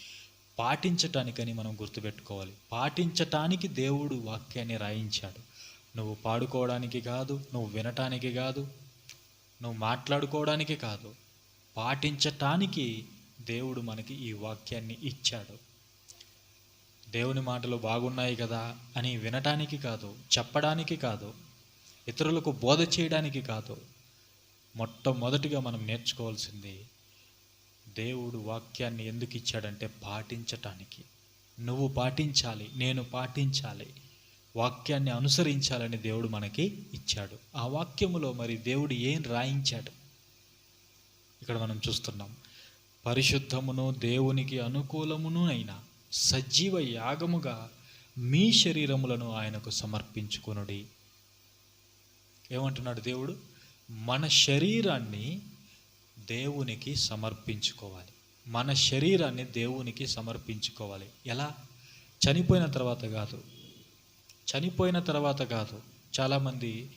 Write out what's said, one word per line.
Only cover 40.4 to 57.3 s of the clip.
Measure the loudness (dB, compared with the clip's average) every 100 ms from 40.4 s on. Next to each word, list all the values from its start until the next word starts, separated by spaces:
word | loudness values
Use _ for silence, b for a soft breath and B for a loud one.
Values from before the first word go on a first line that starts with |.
| -20 -20 _ -20 -20 -20 _ -20 -20 _
ఇక్కడ | -4 -2
మనం | -2 -2 -2
చూస్తున్నాం, | -2 -4 -8 -10 -14 B B B B B -6 0
"పరిశుద్ధమును | 4 4 4 0 -2 0 0 0 0
దేవునికి | 2 4 4 2 0 -2
అనుకూలమును | 0 -2 -2 -2 -2 -2 0 2 4
అయిన | 2 -2 -10 -16 -20 -6
సజీవ | 2 4 4 4 4 4 2
యాగముగా | 0 0 0 0 2 2 0 -4 -8 B B B B -4
మీ | 4 8 8
శరీరములను | 8 6 4 2 2 2 0 -2
ఆయనకు | -4 -4 -4 -6
సమర్పించుకొనుడి." | -6 -4 -4 -4 -6 -6 -6 -4 -4 -4 -6 -10 -18 -20 -20 _ -20 -20 -20 _ _ _ -20 -20 _ -20 -20 -8
ఏమంటున్నాడు | -2 -2 -2 -4 -4
దేవుడు? | -4 -4 -4 -6 -14 B B B -14
మన | -6 0 2 6
శరీరాన్ని | 6 8 8 6 6 4 2 -2 -4 -4 -6 -8 -18 B B B -20 -20 -14
దేవునికి | -6 -2 -2 -2 -2 -4 -2 0
సమర్పించుకోవాలి, | 0 0 -2